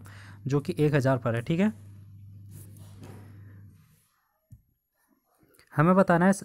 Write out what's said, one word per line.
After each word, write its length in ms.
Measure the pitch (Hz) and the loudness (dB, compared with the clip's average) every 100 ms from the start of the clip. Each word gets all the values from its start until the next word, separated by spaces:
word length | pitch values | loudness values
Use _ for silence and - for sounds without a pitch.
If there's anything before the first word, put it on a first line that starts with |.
| - - - - 131 | -10 -20 -20 -12 -4
जो 120 | 143 | -4
कि 160 | 160 165 | -2 -2
एक 140 | 151 | 0
हज़ार 240 | 143 131 127 | 2 0 -2
पर 180 | 123 113 | -2 -4
है। 60 | |
ठीक 180 | 113 165 | -4 -2
है, 140 | 208 - - - - - - - - - - - - - - - - - - - - - _ _ _ _ _ _ _ - _ _ _ _ _ _ _ _ _ _ _ - | -2 -4 -14 -20 -20 -20 -20 -20 -20 -20 -20 -20 -20 -20 -20 -20 -20 -20 -20 -20 -20 -20 _ _ _ _ _ _ _ -20 _ _ _ _ _ _ _ _ _ _ _ 0
हमें 200 | 165 185 | 4 4
बताना 300 | 185 170 185 | 4 4 2
है 80 | 190 | 0